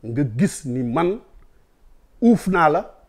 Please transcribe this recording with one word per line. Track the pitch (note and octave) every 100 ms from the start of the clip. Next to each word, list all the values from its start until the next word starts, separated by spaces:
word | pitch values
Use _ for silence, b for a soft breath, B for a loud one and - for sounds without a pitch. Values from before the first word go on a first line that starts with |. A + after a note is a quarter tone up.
nga | A2+ A#2 C#3+ A2+
gis | F#3+ - C3+
ni | B2
man | B2 B2 F3 G#3+ - - - _ _ _ _ - _ _
uuf | A#3 A3+ -
naa | F3+ D#3+
la | D#3 A#3 -